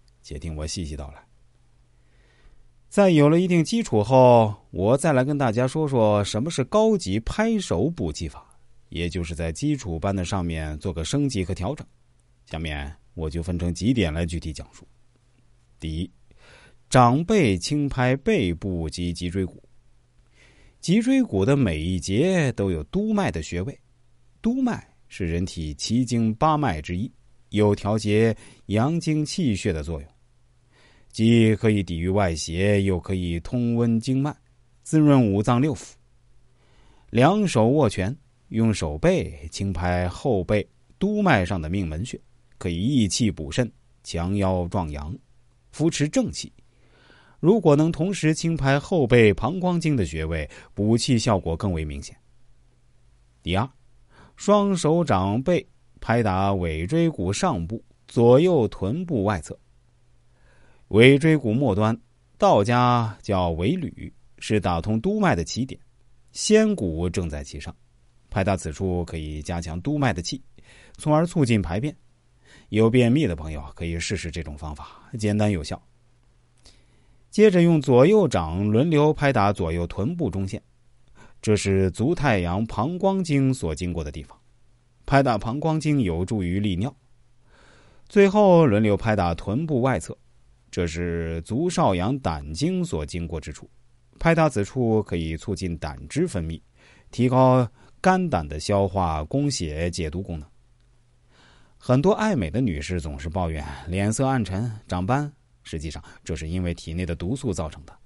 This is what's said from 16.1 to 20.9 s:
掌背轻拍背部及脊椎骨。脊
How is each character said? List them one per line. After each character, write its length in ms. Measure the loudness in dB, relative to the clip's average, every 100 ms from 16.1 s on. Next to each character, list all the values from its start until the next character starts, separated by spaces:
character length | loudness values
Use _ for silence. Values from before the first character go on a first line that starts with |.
| _ _ -20 -20 -20 -20 _ 2
掌 320 | 6 6 4 2
背 320 | 2 2 0
轻 320 | -2 -2 -2
拍 260 | 0 0 0
背 380 | 0 0 0
部 360 | -2 -4 -4 -6
及 220 | -4 -6
脊 180 | -4 -4
椎 160 | -4 -4
骨。 160 | -6 _ -20 _ _ _ _ _ _ _ _ -20 _
脊 220 | 0